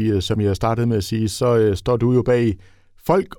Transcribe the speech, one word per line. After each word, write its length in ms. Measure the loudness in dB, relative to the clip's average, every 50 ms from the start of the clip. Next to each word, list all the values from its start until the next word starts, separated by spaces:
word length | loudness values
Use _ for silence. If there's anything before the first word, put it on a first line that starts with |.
| -2 0
øh, 120 | 0 0
som 200 | 0 -2 -2 -2
jeg 140 | 0 0 0
startede 320 | 0 0 -2 0 0 0 0
med 100 | 0 -2
at 60 | -2
sige, 260 | -4 -4 -2 -2 -2
så, 280 | -2 -2 0 2 2 4
øh, 200 | 2 2 0 -2
står 200 | -2 -2 -2 0
du 160 | 2 2 2
jo 80 | 2
bag 340 | 2 2 2 2 2 0 -2 -4 -8 -20 -20 _ _ _ _ _ -2
Folk 300 | 0 0 0 0 -2 -8